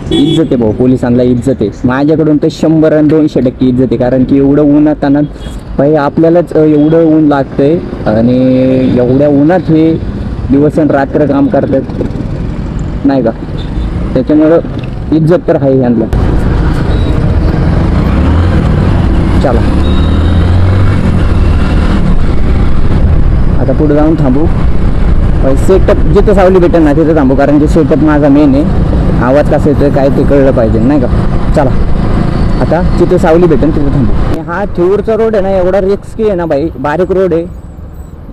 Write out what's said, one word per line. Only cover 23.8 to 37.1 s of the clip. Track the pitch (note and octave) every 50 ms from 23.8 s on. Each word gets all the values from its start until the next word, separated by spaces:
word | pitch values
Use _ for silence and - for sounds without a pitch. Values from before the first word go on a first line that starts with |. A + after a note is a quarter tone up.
| D#3 D3 D3
जाऊन | D3 D3+ D#3 E3
थांबू. | D3 D3 C3+ B2+ C#3+ D#3+ E3+ - - - - - - - - - - - - - - - - - - - C3+ C3+
सेटअप | B2 B2 F#3+ F#3+ F#3 - - G3+
जिथं | - - - D3 G3+ F#3 - G3+
सावली | G3+ F#3+ F#3 F#3+ F#3
भेटेल | E3+ E3+ E3+ E3+ D#3+
ना | D3 C#3+
तिथं | D3+ E3 D3 E3
थांबू, | D#3 C#3 C3 C3+
कारण | C3+ C#3 D3 C#3+ D3+
की | D3
सेटअप | D3 - E3 D#3 C3 D#3 D3
माझा | D3+ D#3 D3+ D3 D3 D3
मेन | C#3 D3 D3+ C#3+ C3
आहे. | - D#4 F#3 - - - - - - - - - - -
आवाज | B2 C3+ C#3+ D3 - D#3
कसा | D3 C#3+ D3
येतोय | C#3 C3 C#3+ C#3+
काय | C3+ C#3 C3+ C#3
ते | B2+ C#3 C#3
कळलं | C3 C#3 C#3+ C3+ C3+
पाहिजे | B2 B2 A#2 A2 G#2+ A2
नाही | A2 C3 D3 C4
का. | G3 - - - - - - - - - -
चला | D#3+ C#3+ C3 - - - - - - - - - - - - - - - - - -
आता | - - D#3 E3 F3+ E3+ - -
जिथं | E3+ D#3 F3+ F3
सावली | - E3+ D#3+ E3+ F3+
भेटेल | E3 D3+ C3 - D3+ D#3+
तिथं | E3 C#3+ C#3 C3
थांबू. | C#3+ B2 A2 -
आणि | - - - - -
हा | D#3+ D3+ E3+ F3 G#3
थेऊरचा | G#3 - - - F4+ F#4+ G#3 F#3 G#3+ A3+
रोड | A3 A3+ A3+ A3
आहे | G#3 F#3
ना, | G3
एवढा | G3 F#3+ F3+ F3+ F#3 G3
रिस्की | G3 F#3+ G3+ G3 - - - - A3
आहे | G#3+ G3+
ना | E3+ E3+
भाई, | D#3+ D3+ C#3 D3+ E3 - -
बारीक | C3+ D3 D3 D#3+ F#3 E3+